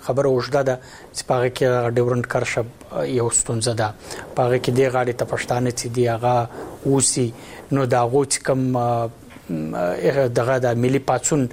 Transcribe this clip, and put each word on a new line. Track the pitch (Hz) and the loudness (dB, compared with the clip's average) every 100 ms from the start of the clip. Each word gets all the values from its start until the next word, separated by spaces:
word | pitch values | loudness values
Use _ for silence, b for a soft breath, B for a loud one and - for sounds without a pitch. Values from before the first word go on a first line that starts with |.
| - | -4
خبره | 127 139 | 0 2
اوږده | 131 123 143 | 2 2 0
ده | 131 127 B B B | 0 -2 B B B
چې | - - | -10 -2
په | |
هغه | 127 127 127 | 0 0 2
کې | |
هغه | 131 123 120 | 2 2 2
ډیورنډ | 120 120 123 117 | 2 2 0 0
کرښه، | 123 120 - 117 - - | -2 -2 -4 -4 -8 -10
آه، | - | -6
یو | - 127 117 | -2 0 0
ستونزه | - - 117 117 | 0 -2 -2 -2
ده. | 113 107 - B B B | 0 -2 -4 B B B
په | - | 0
هغه | 120 123 | 2 2
کې | 127 123 | 2 2
دې | 135 | 2
غاړې | 127 123 | 2 0
ته | 120 | -2
پښتانه | 117 123 - 123 123 | -2 -4 -2 0 0
چې | 120 123 | -2 -4
دي | 120 120 | 0 0
هغه | 113 123 123 117 B B B 139 | 2 2 2 0 B B B 0
اوسي، | 135 - - 120 123 B B B | 2 2 0 -2 -4 B B B
نو | 139 127 | 0 2
د | |
هغو | 123 117 139 | 2 4 2
چې | 139 - | 2 0
کوم، | - 131 131 123 | 0 0 2 0
آه، | 120 117 117 - - - - 80 78 - 87 90 117 139 127 | 0 0 -2 -8 -20 -16 -8 -6 -4 -2 -2 0 0 2 2
دغه | 123 120 131 | 2 0 2
د | 123 117 | 2 2
ملي | 123 135 135 | 2 2 2
پاڅون | 127 - 156 123 | 0 2 0 0